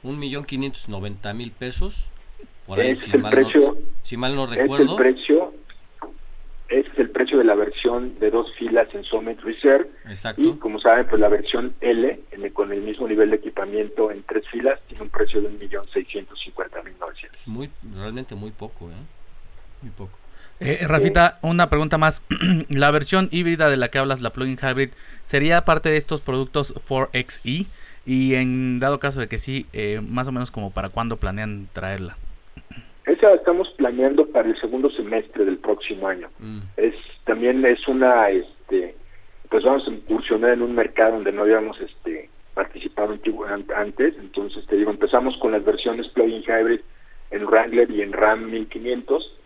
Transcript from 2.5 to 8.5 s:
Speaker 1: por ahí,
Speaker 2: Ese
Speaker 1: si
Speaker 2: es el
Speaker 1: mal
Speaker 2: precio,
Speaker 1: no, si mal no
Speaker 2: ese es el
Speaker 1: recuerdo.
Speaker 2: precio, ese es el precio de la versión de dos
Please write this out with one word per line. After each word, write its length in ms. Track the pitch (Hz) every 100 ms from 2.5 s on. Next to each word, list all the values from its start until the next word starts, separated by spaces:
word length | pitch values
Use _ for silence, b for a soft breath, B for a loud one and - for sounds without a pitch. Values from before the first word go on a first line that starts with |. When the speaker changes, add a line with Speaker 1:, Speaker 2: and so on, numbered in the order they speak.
| -
Speaker 1:
por 140 | - 98
ahí, 120 | 127
Speaker 2:
Ese 120 | 135
Speaker 1:
si 60 | -
Speaker 2:
es 60 |
el 60 | 135
Speaker 1:
mal 100 | 107
Speaker 2:
precio, 260 | 120 131 147
Speaker 1:
no, 140 | 139 - - -
si 120 | - 117
mal 180 | 127
no 80 | 139
Speaker 2:
ese 80 | 131
es 40 | 117
el 60 |
Speaker 1:
recuerdo. 320 | 135 139 135
Speaker 2:
precio, 580 | 190 127 127 - 156 180 - - - - - - - - - - - -
ese 200 | 131 -
es 80 | -
el 100 | 123
precio 260 | - 127 143
de 60 |
la 120 | 117
versión 640 | 104 104 - 120 120 123 -
de 120 | 107
dos 200 | 113 110